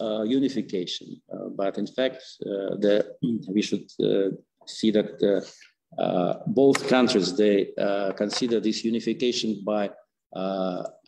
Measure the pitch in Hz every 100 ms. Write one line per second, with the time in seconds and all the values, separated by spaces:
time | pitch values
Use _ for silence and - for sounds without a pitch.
0 | 110 107 110 135 135 113 95 95 87 -
1 | - 90 - 95 98 95 98 101 104 -
2 | 131 131 - - - 98 95 95 101 104
3 | - - 123 113 - 101 98 101 - -
4 | 104 104 98 90 _ _ - - 110 104
5 | 98 - 101 95 - - - _ _ -
6 | 92 92 90 - - 107 139 135 - 127
7 | 120 104 90 92 107 101 - - 101 101
8 | 98 - 104 - 123 113 104 107 117 113
9 | 113 110 123 120 113 101 98 107 101 -
10 | _ _ _ - 95 95 95 90 - -